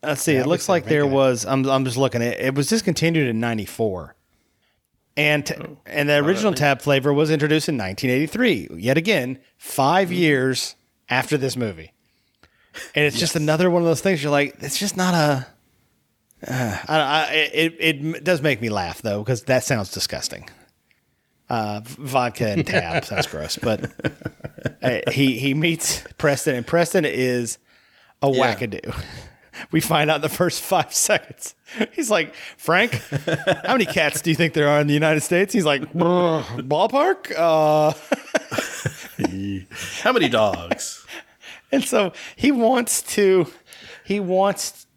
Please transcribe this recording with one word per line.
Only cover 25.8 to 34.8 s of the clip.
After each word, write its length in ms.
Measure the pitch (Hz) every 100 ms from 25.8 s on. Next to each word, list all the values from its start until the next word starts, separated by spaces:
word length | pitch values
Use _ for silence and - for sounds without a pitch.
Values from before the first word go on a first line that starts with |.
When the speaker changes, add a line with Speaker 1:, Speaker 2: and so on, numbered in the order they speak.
| - - - -
Speaker 1:
Preston, 360 | 156 139 - 127
and 100 | 117
Preston 380 | 165 165 190 151
is 520 | 90 127 123 117 - _ _ _ _ _ _
a 80 | 139
Speaker 3:
Yeah. 260 | 131 127 104
Speaker 1:
wackadoo. 400 | 120 101 - - -
<laughs> 40 | - - - _ - -
We 100 | 160
find 280 | - 160 147
out 80 | 156
in 40 |
the 80 | 147
first 320 | - 180 -
five 320 | - 185 147
seconds. 600 | - - 190 - - - - _ 240 214
He's 180 | - 269
like, 240 | 208 156 - - -
"Frank, 380 | - 170 233 107 - 143 - 165 - 190 180
how 80 |
many 120 | 254 180
cats 360 | 170 151 -
do 80 | 170
you 60 | 160
think 180 | 165
there 160 | 151 147
are 100 | 147